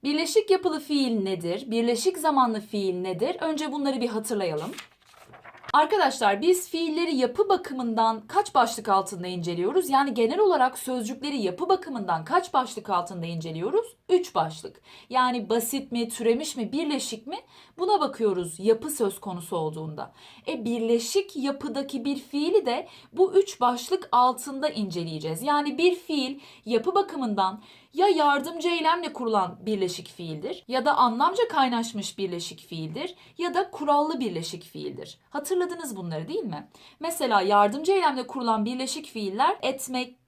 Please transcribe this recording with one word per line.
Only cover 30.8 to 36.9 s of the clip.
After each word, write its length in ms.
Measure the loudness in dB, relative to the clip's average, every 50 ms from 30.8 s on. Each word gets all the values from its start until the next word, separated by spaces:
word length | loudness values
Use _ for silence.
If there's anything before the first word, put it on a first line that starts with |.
| 2
da 120 | 2 4
anlamca 520 | 4 4 4 4 2 2 2 2 2 0 0
kaynaşmış 720 | 2 2 2 2 2 -2 -2 -4 -6 -8 -8 -8 -6 -4
birleşik 480 | -4 -4 -4 -6 -8 -10 -12 -16 -16 -12
fiildir, 460 | -8 -8 -8 -6 -6 -6 -8 -8 -10 _ -20 -20 _ _
ya 160 | -4 0 0
da 160 | 0 -2 -2
kurallı 500 | -4 -6 0 4 4 4 4 2 0 -2
birleşik 440 | -4 -4 -4 -4 -6 -6 -10 -12 -14
fiildir. 540 | -16 -14 -10 -10 -10 -10 -10 -14 -16 -18 _ _ _
Hatırladınız 680 | _ -8 -4 -2 0 0 0 -2 -4 -8 -10 -10 -10
bunları, 320 | -8 -8 -6 -6 -6 -6 -6
değil 160 | -6 -6 -4
mi? 240 | -4 -8 -10 -12 -14 _ -20 -20 -20